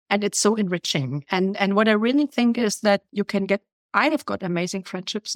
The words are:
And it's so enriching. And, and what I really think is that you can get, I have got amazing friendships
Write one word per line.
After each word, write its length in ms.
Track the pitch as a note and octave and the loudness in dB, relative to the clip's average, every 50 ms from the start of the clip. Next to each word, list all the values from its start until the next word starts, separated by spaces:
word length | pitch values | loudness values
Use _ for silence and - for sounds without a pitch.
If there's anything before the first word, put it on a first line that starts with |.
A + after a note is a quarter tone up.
| _ - | _ -2
And 140 | G3 G#3 G3+ | -2 0 0
it's 160 | G3+ - - | -2 -2 0
so 160 | - G#3 A3+ | 2 2 2
enriching. 720 | A3 G#3 F3+ F3+ E3+ - - - E3 C3 B2+ C#3 D3 C#3+ - | 2 0 -2 -2 -4 -4 -4 -2 -2 -2 -4 -4 -6 -6 -2
And, 280 | G3 F#3 F#3 F#3+ G3+ G#3+ | 0 0 0 0 0 0
and 180 | G3+ F#3+ G3 | 0 0 2
what 140 | G3+ A3 A3 | 2 4 4
I 40 | G#3+ | 2
really 340 | G#3 A3 A#3 C4 D4 D4 C#4 | 2 2 2 2 2 0 0
think 300 | - - A#3+ A#3+ A3+ A#3+ | 0 2 2 2 2 2
is 220 | A#3+ G#3 - - | 0 -2 -2 0
that 220 | - G#3+ G3+ G3 - _ | 2 2 2 2 0 _
you 140 | - G3+ G3 | -6 -4 -4
can 200 | - - G3 F#3+ | -2 -2 -2 0
get, 160 | F#3 G3 G3+ _ _ _ _ _ _ - | 0 -2 -2 _ _ _ _ _ _ -2
I 160 | G3 A#3+ D4+ | 0 2 2
have 160 | D4+ C#4+ - | 2 0 -2
got 180 | - G3+ - F3+ | -4 -8 -6 -4
amazing 400 | E3 F3 E3+ F3+ F3 - F#3+ F3+ | -2 -2 -2 -2 -4 -4 -8 -8
friendships 520 | - - F#3 F#3 - - G#3+ - - - | -8 -10 -10 -8 -8 -8 -8 -8 -8 -10